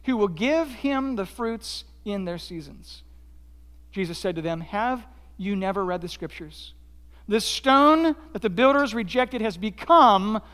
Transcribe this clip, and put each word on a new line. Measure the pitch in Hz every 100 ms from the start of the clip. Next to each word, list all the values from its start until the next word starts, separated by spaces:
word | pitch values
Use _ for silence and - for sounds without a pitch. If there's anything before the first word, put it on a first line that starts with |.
who | - 240
will | 202
give | 160 247 320 302
him | 233 277 269 269 226
the | 185
fruits | - 226 226 - - - -
in | 208 202 180
their | 175
seasons.'" | - 175 139 107 - - - - - - - - - - -
Jesus | 196 170 170
said | 190 165
to |
them, | 165 165
"Have | 165 202 240 254 - - - -
you | 190
never | 196 190 196
read | 185 180
the | 175
scriptures? | - 160 - 156 - - - - - - - -
The | 220
stone | - - 262 269 294 320 330 302 -
that | 202
the | 220
builders | 175 269 285 277
rejected | 226 185 247 254 247
has | 220 175
become | 214 - - 339 254 196 202 220 -